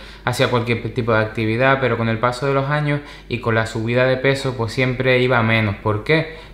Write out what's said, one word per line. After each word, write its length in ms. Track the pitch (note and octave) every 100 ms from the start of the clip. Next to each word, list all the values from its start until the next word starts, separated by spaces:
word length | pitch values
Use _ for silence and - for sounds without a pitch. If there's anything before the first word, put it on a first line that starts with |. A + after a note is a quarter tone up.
| - - B2
hacía 220 | A#2+ B2+
cualquier 440 | A#2+ A2+ A2+ A2+
tipo 220 | A2 A2+
de 60 | A2
actividad, 580 | A2 - A2 A2+ C3 C3+
pero 160 | C3 A2+
con 140 | A#2
el 80 | A2
paso 260 | B2 B2
de 80 | C#3
los 160 | C#3 C3+
años 320 | D3 D3 D3 - - -
y 80 | A#2+
con 160 | A#2
la 100 | A2
subida 400 | G#2+ A#2 A2+ A#2+
de 140 | B2+ B2+
peso, 400 | C3+ C3+ C3+ A2+
pues 160 | A2
siempre 460 | C3+ B2+ B2 B2+ B2+
iba 180 | B2 B2
a 40 |
menos. 340 | A2+ A2+ G#2+ G2
¿Por 280 | G#2+ G#2
qué? 320 | - D#3 D3+ - -